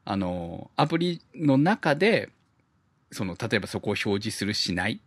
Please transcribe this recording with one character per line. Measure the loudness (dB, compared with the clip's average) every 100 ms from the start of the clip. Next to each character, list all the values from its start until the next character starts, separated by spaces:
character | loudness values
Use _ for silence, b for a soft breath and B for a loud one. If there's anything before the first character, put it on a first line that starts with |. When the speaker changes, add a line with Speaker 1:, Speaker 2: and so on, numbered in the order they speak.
| -6
Speaker 1:
う |
ん。 |
Speaker 2:
あ | -4
の、 | -2 -4 -8 -10 -8 0
ア | 2
プ | 2
リ | 0 -4 _ 0
の | 4 6
中 | 4 2 0 2
で、 | 4 2 -2 _ _ _ _ _ _ _ _
そ | -6 -6
の、 | -4
例 | -2 -2
え |
ば | -2
そ | -6
こ | -4
を |
表 | -2 0 0
示 | -2
す | -4 -4
る |
し | -2 -2
な | -2 -2
い | -4